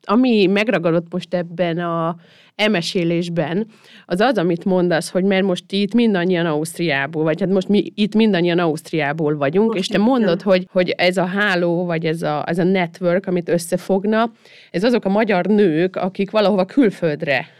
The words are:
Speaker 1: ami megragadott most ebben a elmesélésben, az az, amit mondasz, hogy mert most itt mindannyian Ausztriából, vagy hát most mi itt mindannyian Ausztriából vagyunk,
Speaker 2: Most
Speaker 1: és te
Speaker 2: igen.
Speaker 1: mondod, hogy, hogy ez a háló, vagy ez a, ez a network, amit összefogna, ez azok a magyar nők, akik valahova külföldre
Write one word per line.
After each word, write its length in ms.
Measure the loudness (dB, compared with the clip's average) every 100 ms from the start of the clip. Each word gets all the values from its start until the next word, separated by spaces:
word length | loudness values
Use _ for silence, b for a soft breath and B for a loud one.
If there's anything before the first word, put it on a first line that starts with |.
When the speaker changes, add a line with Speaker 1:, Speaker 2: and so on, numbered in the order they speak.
| 0
Speaker 1:
ami 400 | 2 4 4 4
megragadott 640 | 2 2 0 0 0 -2
most 220 | -8 -6
ebben 440 | -6 -6 -4 -2 -2
a 380 | -4 -2 -4 -6 B B B -2
elmesélésben, 1080 | 0 0 -2 -2 0 0 -2 -4 -2 -4 -6 B B B B
az 140 | 0
az, 180 | 0 2
amit 260 | 0 -2
mondasz, 460 | 0 0 2 0 -2
hogy 140 | -2
mert 200 | 0 0
most 200 | 0 -2 -4
itt 220 | -4 0
mindannyian 520 | 2 2 2 0 0 0
Ausztriából, 760 | -2 -4 -4 -2 -2 -2 -2
vagy 180 | -2 -2
hát 80 | 0
most 200 | 0 2
mi 240 | 0 0
itt 200 | -2 0
mindannyian 440 | 2 2 2 2 2
Ausztriából 760 | 0 -2 -4 -4 -2 -2 -2 0
vagyunk, 300 | 0 2 0
Speaker 2:
Most 120 | 0
Speaker 1:
és 80 | -2
te 80 |
Speaker 2:
igen. 120 | 0 2
Speaker 1:
mondod, 360 | 2 2 0
hogy, 240 | 2 0 2
hogy 180 | -2 -2
ez 260 | 0 0 0
a 80 |
háló, 600 | -2 0 0 0 0 -2
vagy 200 | -2 -2
ez 180 | -2 -4
a, 220 | -4 -4 -4
ez 100 | 0
a 60 |
network, 640 | 0 0 -2 -2 -2 0 0
amit 220 | -4 0
összefogna, 840 | -2 -2 -4 -2 -2 0 0 0 B B B B
ez 140 | -2
azok 200 | 0 0
a 40 | 0
magyar 380 | 0 2 0 2
nők, 500 | 2 4 2 0 -2
akik 340 | -6 -4 -2
valahova 340 | 2 2 2
külföldre 840 | 0 2 2 2 -4 -2 -2 -2 -4 -14